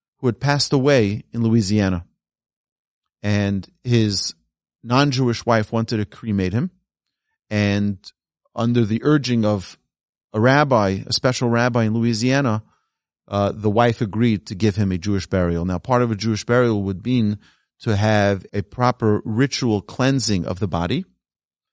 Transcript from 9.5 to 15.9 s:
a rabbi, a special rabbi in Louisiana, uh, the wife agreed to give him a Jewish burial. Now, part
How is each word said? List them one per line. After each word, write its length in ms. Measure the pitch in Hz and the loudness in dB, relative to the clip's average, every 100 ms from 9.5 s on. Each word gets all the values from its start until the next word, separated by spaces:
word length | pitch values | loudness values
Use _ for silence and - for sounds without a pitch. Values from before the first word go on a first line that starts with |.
| 104 - - _ _ _ _ _ | -2 -6 -18 _ _ _ _ _
a 60 | 107 | 0
rabbi, 640 | 120 139 147 120 98 95 - | 2 4 4 2 2 -2 -4
a 80 | |
special 360 | - 135 123 120 | -2 -2 0 0
rabbi 360 | 117 123 120 110 | 0 0 0 0
in 80 | |
Louisiana, 680 | 117 117 110 127 135 135 110 - _ _ _ _ _ - | 0 0 0 0 0 0 -2 -6 _ _ _ _ _ -6
uh, 240 | 101 101 | 0 0
the 180 | 71 104 | 0 0
wife 320 | 104 120 113 | 4 2 2
agreed 440 | 107 107 120 104 - | -4 0 0 0 -4
to 80 | 95 | -2
give 200 | 107 95 | 0 0
him 160 | 98 | -2
a 80 | 90 | -2
Jewish 260 | 98 98 - | -2 -4 -2
burial. 400 | 95 87 85 90 | -2 0 -2 -2
Now, 140 | 90 | -4
part 240 | - | 0